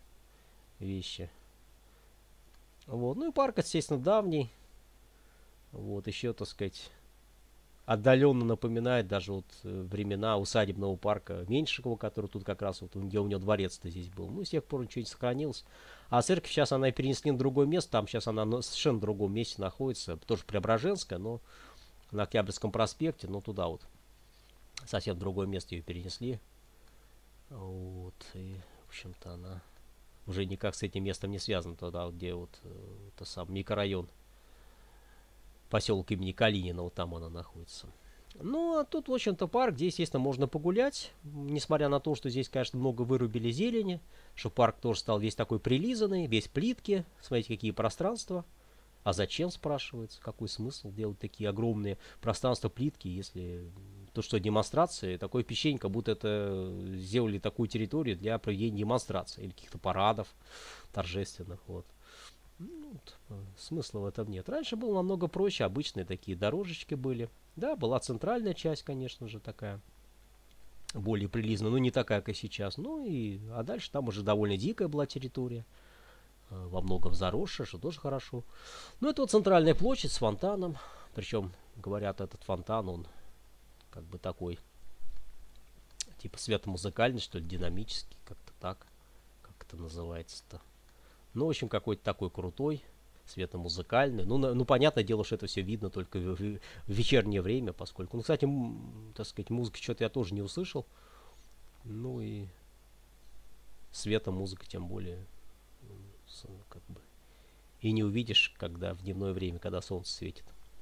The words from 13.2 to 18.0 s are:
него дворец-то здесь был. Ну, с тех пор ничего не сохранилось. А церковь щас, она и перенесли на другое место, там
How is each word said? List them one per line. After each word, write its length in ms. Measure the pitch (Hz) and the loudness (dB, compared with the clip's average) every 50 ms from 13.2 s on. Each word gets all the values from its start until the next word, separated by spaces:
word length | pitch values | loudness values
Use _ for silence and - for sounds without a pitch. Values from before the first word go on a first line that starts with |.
| 101 | 2
него 140 | 104 101 95 | 2 0 0
дворец-то 500 | 95 101 107 101 95 90 - - - 90 | 2 2 4 4 2 0 -2 -6 -8 -8
здесь 180 | 82 92 90 87 | -8 -8 -8 -8
был. 200 | 92 98 90 90 | -8 -8 -8 -6
Ну, 160 | 117 190 196 | -6 -6 -4
с 60 | - | -2
тех 140 | - 156 - | -2 -2 -2
пор 180 | - 151 131 123 | -2 -2 -4 -4
ничего 200 | 107 - 123 113 | -4 -4 -6 -6
не 40 | |
сохранилось. 580 | - - - - 123 123 139 156 147 123 - - - - - - - - - - - | -6 -6 -2 0 0 0 0 0 -2 -4 -6 -10 -14 -20 -20 -20 -20 -20 -20 -4 4
А 120 | 120 120 - | 4 6 6
церковь 280 | - 190 175 - - | 6 4 4 2 2
щас, 220 | - 156 143 - 143 | 2 4 4 6 4
она 160 | 131 131 131 | 4 4 4
и 40 | 120 | 4
перенесли 380 | - 131 131 139 - - 151 139 | 4 2 2 2 2 2 2 4
на 60 | 123 | 4
другое 280 | 131 139 131 143 139 | 4 4 6 6 6
место, 240 | 143 165 180 - - | 6 4 2 2 2
там 160 | - 113 | 2 0